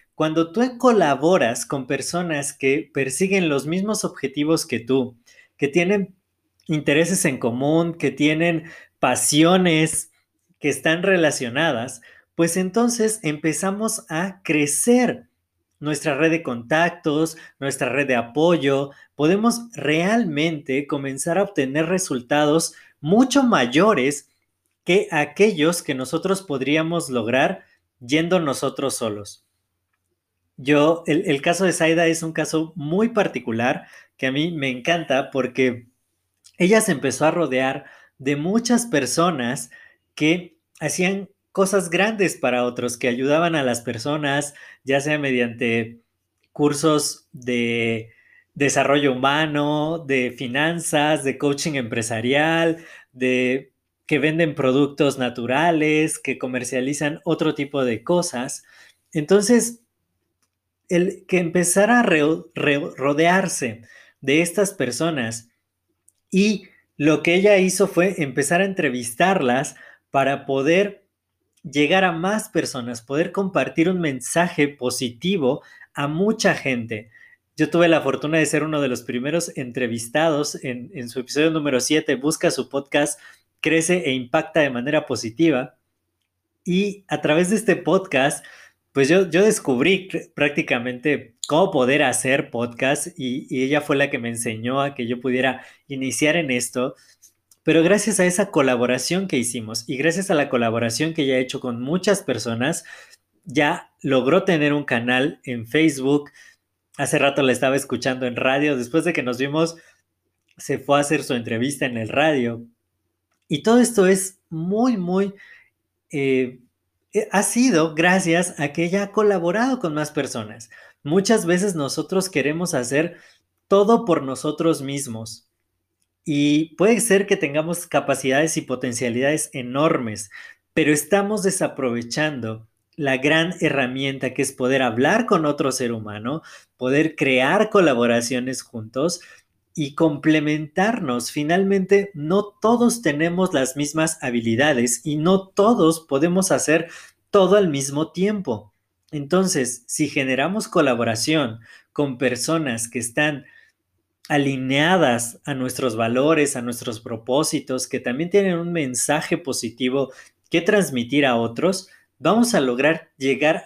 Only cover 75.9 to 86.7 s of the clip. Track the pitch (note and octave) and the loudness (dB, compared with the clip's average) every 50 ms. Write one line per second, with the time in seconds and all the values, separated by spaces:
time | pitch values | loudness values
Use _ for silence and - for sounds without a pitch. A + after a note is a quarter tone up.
75.9 | _ - C#3+ D3 D#3 E3 G3 G#3+ A3 A3 - F#3+ D3 - - C#3 B2+ A#2+ A2+ A2+ | _ -6 -6 -4 -2 0 0 0 0 0 0 0 0 0 -2 -4 -4 -4 -6 -8
76.9 | A2+ G#2 - - _ - - - _ _ _ _ _ - D#3 D3+ - E3+ F3 E3+ | -8 -10 -10 -14 _ -20 -20 -20 _ _ _ _ _ -4 -2 0 2 4 4 4
77.9 | D#3+ C#3+ - C#3 C3 C3+ C#3 D3 D#3+ D#3+ D#3 D3+ - D3+ D3+ D#3 D#3 D3 C#3+ B2+ | 4 4 2 0 -2 -2 -4 -2 0 0 0 0 0 -2 -2 -2 -2 -2 -2 -2
78.9 | B2 A#2 A#2+ - B2 B2 B2 C#3+ D#3+ E3+ E3+ - - - C3 B2 A#2 C3+ B2+ A2+ | -4 -4 -6 -6 -6 -6 -4 -2 -4 -4 -4 -6 -8 -10 -10 -8 -6 -4 -4 -4
79.9 | A#2 A#2 A#2 - - D3+ D#3+ E3 D3+ C#3+ D3 - - F3 - C#3 B2 B2 A#2+ - | -4 -6 -8 -4 0 0 2 2 2 0 -2 -4 -8 -10 -10 -10 -10 -10 -12 -14
80.9 | G3 C#3+ A#2+ A#2+ - C3 B2 - - D3 D#3 E3 D#3+ D#3+ D3 C#3+ C3 B2 - - | -14 -14 -14 -10 -10 -10 -10 -4 -2 0 0 2 0 0 -2 0 0 0 0 0
81.9 | D3+ D#3 D#3 - C3+ B2 C3+ D3+ D#3+ - - D#3+ - - A#2+ - - C#3+ C#3+ - | 0 0 0 0 -4 -2 -2 -4 -2 0 0 -2 0 -2 -6 -6 -6 -8 -6 -2
82.9 | - D3 D3 D3+ - - - - - _ _ _ _ _ - D#3+ D#3 E3 D#3+ F3 | 0 0 0 0 -4 -10 -14 -20 -20 _ _ _ _ _ -2 0 2 2 2 2
83.9 | F3+ F3+ E3 C#3+ C3 B2+ B2 A#2 E3 D#3+ D#3 D#3 - E3 D3 C#3+ B2 A#2+ A#2+ D3 | 0 0 0 -2 -4 -4 -4 -2 -2 -2 -2 0 0 2 2 2 0 -4 -4 -2
84.9 | D3+ D3+ D3 - B2+ G#2+ - A2 A2+ - E3 E3 C#3+ B2 C3 - _ _ _ _ | -2 -2 -2 -2 -6 -6 -6 -8 -2 2 2 2 2 2 -2 -6 _ _ _ _
85.9 | _ _ _ _ _ _ _ _ _ _ _ _ _ _ _ F#3 | _ _ _ _ _ _ _ _ _ _ _ _ _ _ _ -2